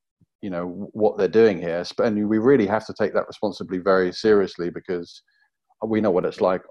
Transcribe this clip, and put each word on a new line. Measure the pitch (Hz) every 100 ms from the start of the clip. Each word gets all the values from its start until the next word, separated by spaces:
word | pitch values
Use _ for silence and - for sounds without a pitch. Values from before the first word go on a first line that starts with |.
| _ _ _ _
you | 104
know, | 87 90
w-, | 95 101
what | 107 107 101
they're | 90
doing | 110 113 87
here?" | 85 87 87
Sp-, | -
and | 117 104 104
we | 110
really | 120 135 98
have | 107 -
to | 98
take | 98
that | 98 -
responsibly | - 104 - 85 95
very | 95 95 90
seriously | - 107 101 92 - 87
because | 85 - 175 - - _ _ _ _ _ - 110
we | 107
know | 104
what | 90
it's | 85 -
like | 95 92 -